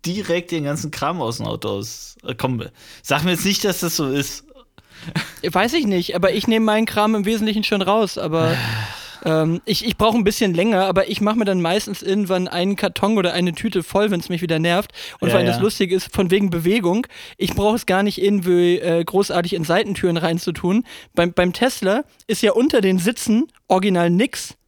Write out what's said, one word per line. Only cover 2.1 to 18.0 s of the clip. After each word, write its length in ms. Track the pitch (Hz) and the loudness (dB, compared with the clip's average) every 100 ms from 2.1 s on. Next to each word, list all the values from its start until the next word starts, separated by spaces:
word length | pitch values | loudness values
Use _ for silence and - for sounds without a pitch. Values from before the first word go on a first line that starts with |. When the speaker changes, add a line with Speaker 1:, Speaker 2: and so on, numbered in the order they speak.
| - - | -16 -12
Speaker 1:
äh, 80 | |
komm, 280 | 117 131 120 - _ - - | -4 -2 -4 -8 _ -20 -18
sag 220 | - 143 | -4 0
mir 80 | 175 | 0
jetzt 120 | 170 | 0
nicht, 200 | 190 190 | -2 0
dass 160 | 208 180 | -2 -2
das 160 | 170 160 | -4 -2
so 120 | 139 | -2
ist. 340 | 139 139 - _ - - - _ - 165 170 - - | -2 -2 -8 _ -20 -20 -20 _ -18 -10 -8 -8 -8
Speaker 2:
Weiß 300 | - 180 226 | -2 0 0
ich 120 | 330 233 | 0 0
nicht, 280 | 185 175 | 0 -2
aber 180 | 175 190 | 0 0
ich 140 | 202 220 | 2 0
nehme 180 | 220 | 2
meinen 220 | 220 214 226 | 2 2 0
Kram 280 | 214 214 | 0 2
im 100 | 220 196 | 2 0
Wesentlichen 380 | 226 220 214 | 0 0 0
schon 180 | 202 208 | 0 0
raus, 340 | 185 214 202 - | 2 2 2 -2
aber 400 | 156 165 160 135 117 110 107 | -2 2 2 0 -2 -6 -8
Speaker 1:
<sighs> 360 | - - - - | -10 -16 -8 0
Speaker 2:
ähm, 340 | 160 160 170 - | 2 2 -2 -2
ich, 180 | 208 | -2
ich 140 | 233 - | -2 0
brauche 180 | 220 226 | 2 2
ein 80 | |
bisschen 300 | 196 - 208 | 0 0 0
länger, 320 | 170 214 196 190 | 2 2 2 2
aber 240 | 185 185 | 0 0
ich 100 | 208 | 0
mache 160 | 208 226 | 0 0
mir 60 | |
dann 160 | 202 185 | 0 0
meistens 400 | 165 196 214 202 | 2 0 -2 -8
irgendwann 460 | - 196 190 185 180 | -2 -2 0 -2 -2
einen 280 | 175 185 202 | -2 -2 0
Karton 420 | 196 - 196 220 | -2 0 0 2
oder 160 | 175 | 0
eine 180 | 175 180 | 0 -2
Tüte 300 | 160 220 190 | -2 -4 -4
voll, 280 | 160 190 214 | -2 0 2
wenn's 200 | 180 - | 0 -4
mich 100 | 175 | -6
wieder 180 | 175 160 | -2 0
nervt. 340 | 170 175 208 - - - | 2 0 -2 -12 -16 -4
Und 80 | - | 2
Speaker 1:
Ja, 40 | |
Speaker 2:
vor 60 | 196 | 4
allem 60 | 180 | 4
Speaker 1:
ja. 60 | |
Speaker 2:
das 80 | 175 | 2
Lustige 340 | 202 - 190 | 0 0 0
ist, 200 | 185 - | 0 -2
von 160 | - 185 | -2 2
wegen 180 | 190 202 | 2 2
Bewegung, 580 | 170 165 226 175 202 262 - - - | 0 2 2 2 0 -2 -10 -20 -6
ich 180 | 180 | -4
brauche 220 | - 208 226 | 0 2 0
es 80 | |
gar 180 | - 185 | 0 2